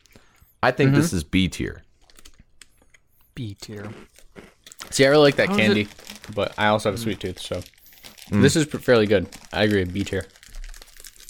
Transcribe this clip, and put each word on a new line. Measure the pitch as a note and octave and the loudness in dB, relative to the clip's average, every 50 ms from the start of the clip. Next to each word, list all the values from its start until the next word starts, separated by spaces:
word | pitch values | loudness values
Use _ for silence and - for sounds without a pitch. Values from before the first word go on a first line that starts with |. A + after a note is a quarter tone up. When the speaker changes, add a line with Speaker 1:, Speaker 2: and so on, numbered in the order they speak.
| _ _ _ - _ _ _ _ _ _ _ _ - | _ _ _ -20 _ _ _ _ _ _ _ _ 0
Speaker 1:
I | B2 | 0
think | - - D3 C3+ C#3 | 2 2 2 4 4
this | - - E3+ | 4 2 2
Speaker 2:
Mm-hmm. | - F2+ | 0 -4
Speaker 1:
is | D2+ | -4
B | - - F#2 F#2+ F2 | -2 0 0 0 0
tier. | - - B1+ - - - - _ _ _ _ _ _ - - - - - _ _ _ _ - - _ _ _ _ _ _ _ _ _ _ _ _ _ | -2 -4 -8 -8 -8 -12 -18 _ _ _ _ _ _ -20 -20 -20 -20 -20 _ _ _ _ -20 -20 _ _ _ _ _ _ _ _ _ _ _ _ _
Speaker 3:
B | - B2 G#2+ G2 - | -12 -12 -12 -12 -14
tier. | - - A2 G#2 G2+ G#2 - - - - _ - - - _ - - - _ _ _ - - - - - | -16 -16 -16 -14 -14 -14 -16 -18 -20 -20 _ -20 -20 -20 _ -20 -20 -20 _ _ _ -20 -20 -20 -14 -6
Speaker 2:
See, | - - C3+ | 0 2 4
I | C3+ | 6
really | C#3+ D3+ D3 | 6 6 6
like | C#3+ C#3 - | 6 4 2
that | A2+ F#2 | 0 0
Speaker 3:
How | F#2+ | 0
is | G#2+ | 2
it | A2 | 2
Speaker 2:
candy, | G#2+ G#2 G#2 G#2 G#2 - - - - - - - - G#2 | 2 2 0 0 -4 -8 -16 -20 -20 -20 -18 -18 -10 -6
but | G2+ G2 - - - | -6 -4 -4 -4 -2
I | G#2+ G#2+ | 0 2
also | G#2+ A2 - A2 | 2 2 0 -2
have | G2 A#2 | -4 -4
a | |
sweet | A#2 A2+ G2 - | -4 -8 -8 -6
tooth, | - F#2+ F2+ - | -8 -10 -10 -10
so | - - G2+ F2+ F2 - _ _ _ - - - - - - - - - | -12 -10 -10 -10 -10 -12 _ _ _ -20 -20 -20 -20 -20 -20 -20 -10 -4
Speaker 1:
Mm. | - G#2 B2 | 2 4 4
Speaker 2:
this | C#3+ C#3+ | 4 4
is | E3+ D3+ D3 | 2 0 -2
p-, | - - | -4 -4
fairly | - - B2+ A#2 G#2+ G2+ | 0 2 4 4 4 4
good. | G#2+ G2 E2+ - - - - - | 2 0 0 -4 -10 -18 -18 -10
I | - F2 G#2 | -4 -2 0
agree, | G#2+ G#2 G2 F#2 | 2 2 0 -2
B | F2 F2+ G2 G2 | -2 -4 -6 -6
tier. | - - F#2+ - - - _ - - - - - - - - - - - - - - - - - - | -6 -6 -8 -8 -10 -16 _ -20 -20 -18 -16 -16 -16 -16 -18 -20 -20 -20 -20 -20 -20 -20 -20 -20 -20